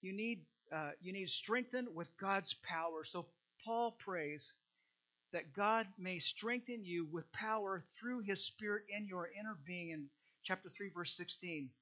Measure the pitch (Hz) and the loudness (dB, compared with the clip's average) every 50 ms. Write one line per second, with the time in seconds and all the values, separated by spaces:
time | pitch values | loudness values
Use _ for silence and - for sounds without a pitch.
0 | - 185 196 202 220 233 233 185 151 _ _ _ _ - 160 156 151 147 147 - | -4 -2 -2 0 2 0 0 -2 -4 _ _ _ _ -4 -2 -2 -2 -2 -4 -6
1 | 180 180 190 196 190 165 - - - - 220 247 247 247 - 254 247 240 - 247 | -6 -6 -4 -2 -2 0 -2 -2 2 2 2 2 2 2 -2 -2 -2 -2 -4 -4
2 | 254 - _ - 202 196 196 196 185 - - - - - 175 165 165 170 165 160 | -6 -6 _ -2 2 4 4 4 4 2 -2 -2 -2 -2 -2 0 2 2 0 -2
3 | 156 - - 180 170 - _ _ _ _ _ _ - 226 226 233 240 233 226 - | -6 -4 -4 -4 -4 -4 _ _ _ _ _ _ -4 0 2 4 4 2 2 -4
4 | - 202 185 175 156 147 147 151 - - - - _ _ _ _ _ _ _ _ | -4 -2 0 0 0 0 -2 -2 -4 -6 -6 -8 _ _ _ _ _ _ _ _
5 | _ _ _ _ _ _ - 170 156 160 135 196 202 208 220 226 220 190 196 - | _ _ _ _ _ _ -2 -2 -2 -2 0 4 6 6 8 6 4 2 -4 -4
6 | 180 185 185 175 - - - - - 226 240 247 247 247 240 233 202 180 175 170 | -2 -2 0 2 0 0 0 0 0 0 0 0 0 -2 -6 -4 -2 0 0 0
7 | 170 151 156 170 156 - - - 220 220 220 220 208 190 190 180 - - - - | 0 2 0 -4 -4 -4 -6 -4 2 2 4 4 4 2 0 0 -2 -8 -14 -8
8 | 220 240 254 247 214 196 196 190 - - - - 220 208 208 196 208 - 202 208 | -4 -2 -2 0 2 2 4 4 4 2 2 -2 0 0 0 0 0 -2 -4 -4
9 | 214 202 185 180 170 170 190 196 214 220 214 160 139 160 180 180 175 165 160 156 | -4 -2 -2 -2 -2 -2 -4 -6 -6 -6 -6 -6 -6 -6 -4 -4 -2 -2 -4 -4
10 | 143 139 _ _ _ _ _ _ _ - 190 185 - 180 - - 202 196 160 175 | -4 -6 _ _ _ _ _ _ _ 0 0 0 0 -14 -8 -8 -8 -6 -4 -2
11 | 175 - - - 175 - - - - 180 165 151 143 131 - _ | 0 0 0 -2 -2 -4 -4 -4 -4 -4 -2 -2 -4 -6 -8 _